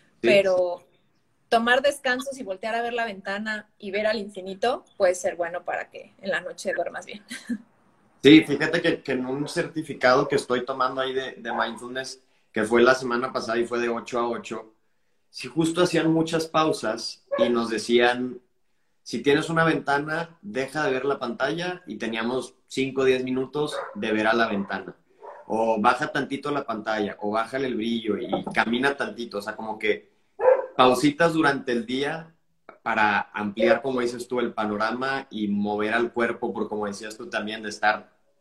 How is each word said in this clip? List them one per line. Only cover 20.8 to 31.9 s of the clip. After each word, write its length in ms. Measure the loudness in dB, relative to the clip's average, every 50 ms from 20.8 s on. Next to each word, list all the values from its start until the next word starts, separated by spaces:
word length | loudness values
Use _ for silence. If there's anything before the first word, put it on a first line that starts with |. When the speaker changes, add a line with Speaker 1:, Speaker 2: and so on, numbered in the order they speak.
| -2
Speaker 1:
de 80 | 0 0
ver 100 | -2 0
la 160 | -2 -2 -2
pantalla", 640 | -4 -6 -4 -2 -2 -2 -2 -2 -4 -6 -8 -8 -10
y 120 | -12 -10 -8
teníamos 580 | -6 -6 -4 -4 -4 -2 -4 -4 -6 -8 -12 _ _ -10
cinco 340 | -4 -4 -4 -2 0 0
o 40 | 2
diez 200 | 2 2 2 0
minutos 500 | -2 -2 -2 -4 -4 -2 -4 -4 -4 -4 -6 -8 -10 -8
de 180 | -6 -4 -2 0
ver 140 | 2 2 2
a 60 | 4
la 140 | 2 2 0
ventana. 480 | 0 -4 -4 -4 -6 -8 -8 -10 -16 _ _ _ _ _ -20 -18 -18 -16 -10 -4
O 340 | -2 0 0 2 2 2
baja 280 | 4 2 2 2 0 -2 -2
tantito 360 | -2 -2 -2 -4 -6 -4 -4
la 160 | -4 -4 -4
pantalla, 520 | -6 -6 -6 -4 -2 -2 -2 -2 -2 -4 -6
o 120 | -6 -2
bájale 360 | 0 -2 -2 -2 -2 -4 -4 -2
el 80 | -2
brillo 420 | -2 -2 -2 -2 -2 -2 -2 -2 -2
y 280 | -2 -2 -4 -4 -4 -2 0
camina 420 | 0 0 2 2 0 0 0 0
tantito. 440 | -2 -4 -8 -6 -8 -10 -8 -8 -8
O 20 |
sea, 120 | -8 -8 -8 -8
como 200 | -8 -10 -8 -4
que 360 | 0 0 0 0 -2 _ _ _ _ _ _ 0 4 6 6 4 4 -2 2 4
pausitas 560 | 6 6 6 6 4 2 4 4 2 2 4
durante 400 | 4 2 2 2 0 -2 -2 -2
el 120 | -2 -2
día 480 | -2